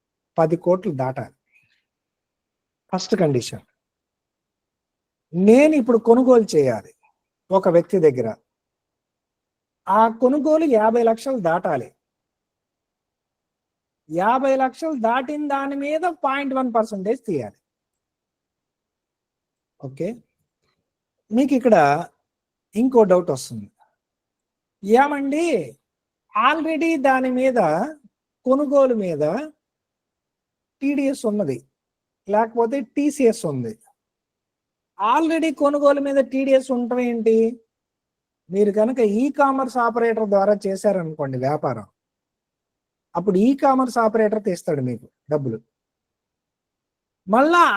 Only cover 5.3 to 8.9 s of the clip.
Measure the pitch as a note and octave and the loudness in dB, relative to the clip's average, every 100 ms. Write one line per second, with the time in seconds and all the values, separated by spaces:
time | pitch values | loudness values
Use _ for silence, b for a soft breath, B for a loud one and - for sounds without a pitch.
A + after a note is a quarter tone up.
5.3 | E3 G3+ B3 D4+ D#4 A#3 A#3 A3+ A#3+ B3+ | 2 6 6 6 2 2 2 4 4 6
6.3 | A#3+ G#3 D#3 C3+ A2 - _ _ _ _ | 4 4 2 2 -2 -8 _ _ _ _
7.3 | _ - F#3+ F#3+ E3+ E3+ F#3+ D#3 B2 A2 | _ -2 0 4 2 2 2 4 2 -4
8.3 | G#2 _ _ _ _ _ | -8 _ _ _ _ _